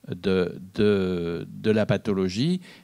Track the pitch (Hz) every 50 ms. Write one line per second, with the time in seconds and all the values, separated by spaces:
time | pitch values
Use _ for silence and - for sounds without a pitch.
0 | - - - - - 98 95 92 90 - - - 92 95 - - 107 104 104 98
1 | 95 92 92 87 85 85 85 82 - - - 101 101 110 107 110 104 - 104 95
2 | - - 101 95 95 95 90 104 131 165 180 180 - - - -